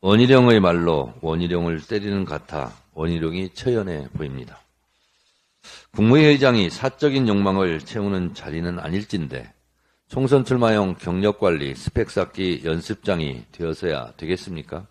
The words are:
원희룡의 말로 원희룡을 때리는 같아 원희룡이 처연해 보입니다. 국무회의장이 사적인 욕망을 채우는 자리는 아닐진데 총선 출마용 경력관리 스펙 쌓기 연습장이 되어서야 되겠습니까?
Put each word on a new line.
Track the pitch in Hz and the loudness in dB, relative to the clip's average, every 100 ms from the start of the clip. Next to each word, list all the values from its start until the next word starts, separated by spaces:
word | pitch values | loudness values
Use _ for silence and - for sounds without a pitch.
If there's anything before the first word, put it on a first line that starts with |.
원희룡의 | 95 107 123 131 123 110 | 4 4 8 8 8 6
말로 | 92 87 85 78 62 - | 6 2 2 0 -2 -8
원희룡을 | 80 82 87 87 85 80 | -4 -4 -2 -2 -2 -4
때리는 | - 107 101 98 87 | -6 -6 -4 -6 -4
같아 | 76 - 76 64 - _ | -8 -8 -10 -10 -12 _
원희룡이 | - 82 85 82 87 95 | -6 -4 -2 -4 -6 -10
처연해 | - 127 120 95 80 65 | -8 -4 -4 -4 -8 -10
보입니다. | - 76 67 60 - _ _ _ _ _ _ _ _ _ _ - - _ | -10 -8 -10 -14 -20 _ _ _ _ _ _ _ _ _ _ -20 -20 _
국무회의장이 | - 110 139 151 143 135 117 90 | 0 6 8 8 6 4 4 0
사적인 | - 131 - 151 135 123 | -2 -8 -2 0 2 2
욕망을 | 101 101 95 92 80 | 2 2 0 0 -2
채우는 | 71 113 101 95 90 | -8 -6 -4 -4 -6
자리는 | - - 78 87 87 | -8 -10 -8 -6 -8
아닐진데 | 78 92 104 98 73 65 58 _ _ _ _ _ _ | -6 -6 -4 -6 -6 -10 -14 _ _ _ _ _ _
총선 | - 135 139 | -4 2 2
출마용 | 123 127 117 107 95 85 | 2 2 2 2 0 -4
경력관리 | 87 90 104 104 101 80 69 64 | -4 0 0 2 0 0 -4 -8
스펙 | - - 107 | -6 -4 -2
쌓기 | - 90 - 92 80 82 | -2 -4 -4 -4 -4 -4
연습장이 | 80 - 107 - 90 76 64 57 | -6 -6 -8 -4 -4 -4 -8 -16
되어서야 | - 82 80 90 71 58 - | -10 -8 -6 -6 -6 -8 -14
되겠습니까? | 80 90 - 82 71 76 - | -6 -6 -6 -14 -12 -14 -14